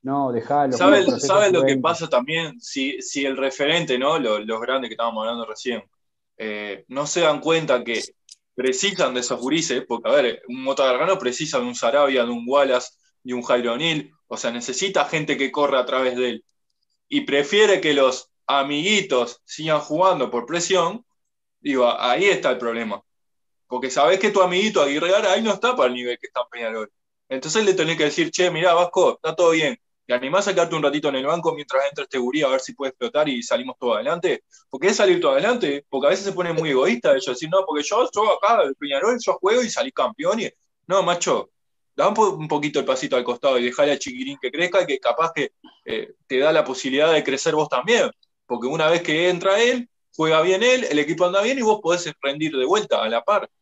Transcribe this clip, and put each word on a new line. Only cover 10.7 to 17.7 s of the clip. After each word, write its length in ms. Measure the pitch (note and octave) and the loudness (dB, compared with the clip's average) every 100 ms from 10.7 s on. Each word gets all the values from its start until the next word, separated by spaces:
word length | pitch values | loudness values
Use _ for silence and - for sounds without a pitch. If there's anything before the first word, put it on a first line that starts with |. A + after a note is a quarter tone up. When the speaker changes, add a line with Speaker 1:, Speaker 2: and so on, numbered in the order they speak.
| C3+ | 0
Speaker 2:
Gargano 340 | C3 B2 E3+ F#3+ | 2 2 2 0
precisa 400 | B2 A#2+ D#3 C3+ | 0 -4 -4 -4
de 60 | B2 | -4
un 80 | |
Sarabia, 500 | A#2+ A#2+ C#3 C#3+ C3 | -2 0 4 4 2
de 60 | A#2+ | 0
un 140 | A#2+ A#2 | -2 0
Wallace, 440 | C#3 C3+ B2 - _ _ _ | 2 2 0 -2 _ _ _
de 120 | B2+ | -8
un 80 | B2 | -8
Jairo 320 | A#2+ B2 A#2+ | 0 0 0
O'Neal, 360 | A#2 E3 D#3 - _ _ | -2 -2 -2 -6 _ _
o 80 | A#2 | -6
sea, 140 | B2 | -4
necesita 540 | A#2+ A#2+ B2+ G3 E3+ | -4 -6 -4 -2 0
gente 320 | C#3+ D#3+ D3+ C#3 | 0 -2 -2 -2
que 160 | C3+ | -2
corra 280 | D3 C#3+ C3+ | 0 0 2
a 60 | A#2+ | 0
través 300 | C3 B2+ B2 | 0 -2 0
de 140 | B2+ | -2
él. 140 | A#2 _ _ _ _ _ _ _ | -4 _ _ _ _ _ _ _
Y 140 | C#3+ | -4
prefiere 580 | - C#3 C#3+ G3+ G#3+ | 0 0 2 4 4